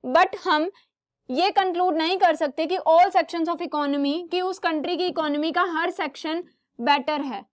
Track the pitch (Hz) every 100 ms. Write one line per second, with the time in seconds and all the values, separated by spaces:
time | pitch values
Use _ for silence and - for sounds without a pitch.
0 | 254 294 370 403 381 302 339 _ _ _
1 | _ _ - 254 381 403 381 349 359 320
2 | 320 370 359 311 302 285 311 370 - 330
3 | 370 381 339 339 330 339 349 294 285 285
4 | 277 311 349 359 370 370 349 311 285 339
5 | 359 349 311 294 320 349 359 320 349 370
6 | 311 - 320 330 359 _ _ - 240 285
7 | 262 302 277 214 -